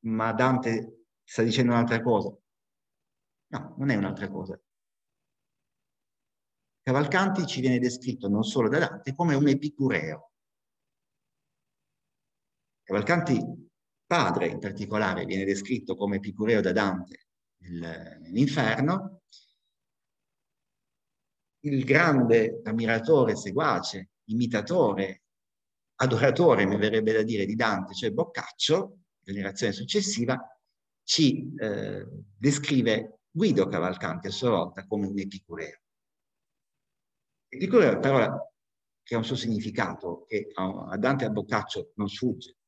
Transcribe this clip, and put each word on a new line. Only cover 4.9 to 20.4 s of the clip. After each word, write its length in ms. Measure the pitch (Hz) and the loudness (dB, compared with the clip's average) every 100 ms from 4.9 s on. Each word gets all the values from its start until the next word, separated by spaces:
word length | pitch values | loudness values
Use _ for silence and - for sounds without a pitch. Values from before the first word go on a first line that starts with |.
| _ _ _ _ _ _ _ _ _ _ _ _ _ _ _ _ _ _ _ | _ _ _ _ _ _ _ _ _ _ _ _ _ _ _ _ _ _ _
Cavalcanti 640 | - 131 147 147 196 196 165 | 0 0 2 2 2 0 -4
ci 140 | - | -2
viene 180 | 127 123 | 0 2
descritto 500 | 123 117 127 - 98 | 0 -4 -8 -6 -2
non 140 | 101 | 0
solo 260 | 110 131 110 | 0 0 2
da 120 | 147 | 2
Dante 340 | - - - | 0 -4 -10
come 220 | 135 175 139 | -2 0 4
un 100 | 143 | 4
epicureo. 880 | 135 147 - 131 101 80 73 - _ _ _ _ _ _ _ _ _ _ _ _ _ _ _ _ _ _ _ _ _ _ _ _ _ | 2 -2 -2 0 0 -4 -10 -14 _ _ _ _ _ _ _ _ _ _ _ _ _ _ _ _ _ _ _ _ _ _ _ _ _
Cavalcanti 840 | _ 98 98 170 156 120 - - - _ _ _ | _ -2 2 0 2 0 -2 -10 -18 _ _ _
padre 440 | _ 170 98 87 87 | _ 0 2 0 -2
in 100 | - | -4
particolare 680 | 104 95 101 107 101 90 | -8 -8 -4 0 0 -2
viene 200 | 90 95 | -4 -4
descritto 500 | 98 98 98 123 - | -2 -2 -4 -6 -6
come 220 | - 101 98 | -4 -2 -4
epicureo 440 | 101 98 107 113 | -6 -4 2 2
da 120 | 95 | 2
Dante 560 | 90 101 92 87 - _ _ _ _ | 2 0 -2 -8 -16 _ _ _ _
nel, 600 | 90 85 82 80 82 - | -14 -10 -10 -12 -16 -20
nell'Inferno. 1000 | 82 95 135 147 113 117 143 190 190 - _ - _ _ _ _ _ _ _ _ _ _ | -8 0 2 2 0 0 0 -2 -6 -16 _ -20 _ _ _ _ _ _ _ _ _ _